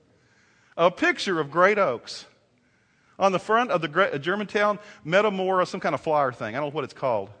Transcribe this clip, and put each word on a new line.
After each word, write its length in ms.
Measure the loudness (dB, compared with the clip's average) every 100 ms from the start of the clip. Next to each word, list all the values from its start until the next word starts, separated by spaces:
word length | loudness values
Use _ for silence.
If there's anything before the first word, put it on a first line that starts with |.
| _ _ _ _ _ _ _ 2
A 120 | 2
picture 500 | 4 0 0 -2 -2
of 100 | -2
Great 280 | 4 4 4
Oaks. 460 | 0 -2 -8 -16 -18 _ _ _ _ _ _ _ _ 0
On 140 | 0
the 60 | 0
front 320 | 0 0 2
of 120 | -2
the 60 | -2
Gre-, 280 | 0 0 0
Germantown 600 | -4 -4 -4 0 0 -2 -8 -16
Metamora, 640 | 0 2 2 0 0 0 0
some 140 | -2
kind 140 | -4
of 60 | -4
flyer 320 | -2 0 0
thing. 240 | -2 -8 -6
I 40 |
don't 100 | -6
know 40 |
what 100 | -6
it's 100 | -8
called. 360 | -6 -4 -2 -4 -16